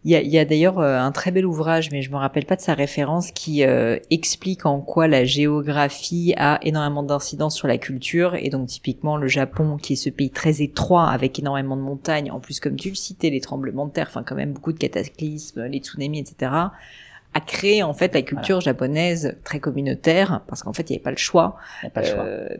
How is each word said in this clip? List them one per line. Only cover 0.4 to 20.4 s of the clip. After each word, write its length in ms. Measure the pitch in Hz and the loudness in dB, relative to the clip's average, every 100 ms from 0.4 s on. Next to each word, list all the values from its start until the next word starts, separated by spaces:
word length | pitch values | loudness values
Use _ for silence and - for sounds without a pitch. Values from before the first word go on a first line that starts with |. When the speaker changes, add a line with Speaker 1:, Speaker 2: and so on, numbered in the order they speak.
| 151 | 4
Speaker 1:
d'ailleurs, 320 | 156 175 185 | 4 4 4
euh, 200 | 147 131 | 2 2
un 140 | 127 | 0
très 180 | - 190 | -2 0
bel 140 | 185 | 2
ouvrage, 460 | 185 156 160 165 156 | 0 0 2 0 0
mais 100 | 143 | -4
je 100 | 131 | -4
me 60 | 139 | -2
rappelle 300 | 135 151 143 | 0 0 0
pas 100 | 185 | 0
de 60 | |
sa 100 | - | 0
référence, 600 | 143 143 - 143 170 170 | 0 0 0 0 0 -2
qui, 320 | - - 147 | -6 -2 4
euh, 340 | 131 123 113 - - | 4 6 2 0 0
explique 560 | 160 - - 190 185 | 0 0 -2 -4 -2
en 160 | 160 143 | 0 -2
quoi 280 | - - 160 | 0 2 6
la 180 | 139 127 | 6 4
géographie 1040 | 143 147 147 143 147 143 - - 175 170 - | 2 2 2 0 0 0 -2 -4 0 2 2
a 200 | 147 151 | 2 2
énormément 400 | 156 151 147 143 | 0 0 0 -2
d'incidence 520 | 143 143 - 143 151 | -2 -2 -2 -2 -2
sur 140 | - 143 | 0 0
la 80 | 120 | 0
culture. 580 | - 135 - 170 175 | -2 -6 -2 2 2
Et 140 | 180 143 | 0 -2
donc, 200 | 135 127 | -2 -4
typiquement, 500 | - - 127 151 151 | -6 -6 -2 -2 0
le 100 | 135 | 0
Japon, 480 | 143 131 - 156 147 | 0 0 0 0 0
qui 160 | - | -2
est 40 | 135 | -2
ce 120 | 139 | -2
pays 220 | - 135 | -2 -2
très 320 | - 160 151 | 2 0 2
étroit, 460 | 143 - - 180 156 | 0 0 4 4 4
avec 300 | 131 131 - | 2 0 -2
énormément 380 | 143 139 135 135 | -4 -2 -2 -4
de 60 | |
montagnes, 480 | 135 139 165 151 139 | -4 -4 -2 -2 -2
en 100 | - | -8
plus, 200 | - 147 | -8 -6
comme 160 | 147 139 | -4 -4
tu 120 | 196 | -6
le 60 | |
citais, 340 | 196 - 185 165 | -8 -10 -2 0
les 140 | 135 | 0
tremblements 440 | - 135 135 131 147 | -4 -6 -6 -6 -4
de 60 | |
terre, 140 | 165 147 | -4 -6
enfin, 140 | - | -8
quand 140 | 120 139 | -8 -6
même 180 | 143 | -4
beaucoup 180 | 135 - | -4 -6
de 60 | 160 | -4
cataclysmes, 880 | 135 - 143 - 156 151 - - 120 | -2 -2 -6 -6 -8 -8 -12 -10 -8
les 140 | 135 | -8
tsunamis, 400 | - - 139 151 | -8 -8 -6 -6
et 40 | |
cetera, 480 | - - 127 151 190 - - - - - _ | -8 -6 -2 0 -2 -8 -20 -20 -20 -20 _
a 60 | 151 | -6
créé, 420 | - - 196 214 | -4 -2 2 2
en 100 | 170 | 2
fait, 220 | 143 180 | 0 2
la 80 | 160 | 2
culture 340 | - 139 - 185 | -2 -4 0 2
Speaker 2:
Voilà. 80 | |
Speaker 1:
japonaise 720 | 160 127 131 151 175 165 147 - | 2 0 0 2 2 2 -2 -6
très 160 | - 151 | -8 -4
communautaire, 800 | 151 139 139 131 165 170 196 165 | -2 -2 -2 2 4 4 4 0